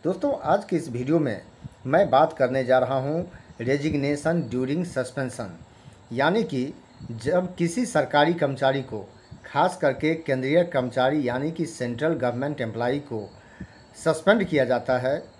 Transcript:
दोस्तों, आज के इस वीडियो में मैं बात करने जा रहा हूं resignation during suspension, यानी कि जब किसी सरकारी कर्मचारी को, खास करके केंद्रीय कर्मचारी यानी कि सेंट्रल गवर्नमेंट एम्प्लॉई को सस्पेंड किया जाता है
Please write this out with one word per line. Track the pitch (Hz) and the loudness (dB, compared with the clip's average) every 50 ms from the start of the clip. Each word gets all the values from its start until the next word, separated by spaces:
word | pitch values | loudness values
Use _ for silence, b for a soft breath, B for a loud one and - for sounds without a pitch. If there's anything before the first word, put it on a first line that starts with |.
| - | 0
दोस्तों, | 156 185 - - 285 269 - - | -2 -2 0 0 -2 -2 -2 2
आज | 147 175 208 208 | 2 2 2 2
के | - 185 | -2 -2
इस | 156 - 135 | -2 -2 -4
वीडियो | 117 123 127 131 160 170 | -6 -6 -2 0 2 2
में | 151 127 104 90 - - - - - - - - - | 2 0 -4 -6 -10 -18 -20 -18 -18 -18 -18 -12 -4
मैं | 131 143 175 202 131 | 2 4 4 4 6
बात | 127 135 156 - - | 6 6 6 4 4
करने | - 135 123 131 135 131 | 0 0 2 2 0 2
जा | 120 127 131 | 4 4 4
रहा | 127 123 135 131 | 4 2 0 -2
हूं | 131 143 156 170 180 B B B B B B - 117 | 0 0 -2 -4 -4 B B B B B B -6 -2
resignation | 123 139 143 139 160 147 143 139 143 147 143 - 156 170 175 139 110 123 | 0 0 0 0 0 0 0 0 0 -2 0 0 0 0 0 -2 -2 -2
during | 127 131 131 143 170 175 175 - | -2 -2 -2 -2 -2 -4 -4 -4
suspension, | 135 123 - - 143 131 123 - - 110 95 85 82 - B B B B B B B B - | -4 -4 -4 -4 -6 -6 -6 -6 -10 -10 -10 -12 -16 -20 B B B B B B B B -6
यानी | 120 123 139 160 185 233 220 | 0 2 2 4 4 2 0
कि | - 151 127 127 143 - - - - - - - - | 0 -2 -4 -4 -4 -8 -14 -20 -20 -20 -16 -14 -12
जब | 117 113 113 139 165 180 185 180 180 | -12 -6 -4 0 0 0 0 -2 -2
किसी | - 170 165 - 247 247 | -2 -2 -2 0 -2 -4
सरकारी | - - 156 135 - - 147 147 165 175 | 2 2 0 0 4 4 4 4 4 4
कर्मचारी | 170 151 135 135 - 139 135 135 139 | 0 0 -2 0 2 2 2 2 0
को, | 131 - 113 104 95 - B B B B B - - | -4 -6 -10 -10 -12 -14 B B B B B -20 -18
खास | - - 139 165 185 185 - | -4 0 2 2 2 0 0
करके | 165 143 127 - 151 156 165 | 0 0 0 0 0 -2 -2
केंद्रीय | 165 - - 135 131 127 135 151 175 175 | -2 -2 -2 -2 0 0 2 2 2 2
कर्मचारी | 170 - 135 127 123 117 131 127 135 147 156 131 | 2 0 -2 -2 0 0 2 2 2 2 2 0
यानी | 123 120 131 143 160 | 0 -2 -2 -4 -4
कि | 165 - 160 | -4 -4 -6
सेंट्रल | 139 - - 123 120 120 110 147 160 165 | -6 -4 -6 -4 -4 -4 -2 -2 -2 0
गवर्नमेंट | 131 127 123 120 123 139 147 151 139 | 0 -2 -2 -2 -2 -4 -4 -4 -4
एम्प्लॉई | 123 110 104 113 120 123 135 143 | -6 -6 -4 -2 -2 -2 -2 -4
को | 139 - 117 107 101 92 B B B B B B B B B B B B - - - | -4 -6 -8 -8 -8 -10 B B B B B B B B B B B B -20 -2 -2
सस्पेंड | 160 151 156 - 196 214 226 190 | 0 0 2 4 4 4 4 2
किया | 165 156 143 131 | 0 2 2 2
जाता | 117 123 120 - - 127 | 2 0 0 2 0 0
है | 127 123 131 143 165 - - - | 0 0 -2 -4 -4 -6 -14 -20